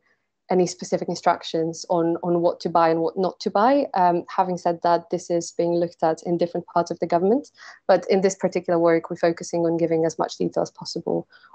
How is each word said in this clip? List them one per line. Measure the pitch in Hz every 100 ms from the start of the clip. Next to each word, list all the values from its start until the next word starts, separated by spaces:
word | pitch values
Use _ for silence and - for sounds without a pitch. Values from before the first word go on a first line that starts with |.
| _ _ _ _ -
any | 185 175
specific | - 180 175 185
instructions | 175 180 170 - 165 160 160 -
on, | 175 165 170
on | 175 175
what | 170 -
to | 185
buy | 170 165
and | 165
what | 165 -
not | 185 -
to | 208
buy. | 196 233 285 277
Um, | 196 180 175 -
having | - 185 175
said | 175 170
that, | 175 170 170
this | 175 -
is | 170 170
being | - 170 170
looked | 175 -
at | 165 160
in | - 170
different | 175 175 -
parts | 175 170
of | 170
the | 170
government. | 175 190 262 285 _ - - -
But | 185 -
in | 196
this | 190 185
particular | 180 - 180 170
work, | 170 165 -
we're | 170
focusing | 170 170 180 170 170
on | 165
giving | 165 165 160
as | -
much | - -
detail | 175 -
as | 175
possible | - 165 175 - 170 - - -